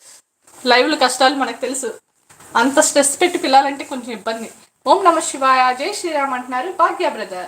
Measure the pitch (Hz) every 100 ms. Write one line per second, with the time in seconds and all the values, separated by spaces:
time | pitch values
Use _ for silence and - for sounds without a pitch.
0 | - - _ _ _ - 254 247 294 294
1 | 254 - 262 277 240 - 254 269 226 -
2 | _ _ _ _ - 226 262 269 - 285
3 | 277 - 359 349 285 269 277 277 302 262
4 | 240 214 226 226 220 - _ _ 262 370
5 | 370 320 311 277 262 262 254 247 330 415
6 | 349 294 269 254 254 254 359 349 349 359
7 | 311 226 185 185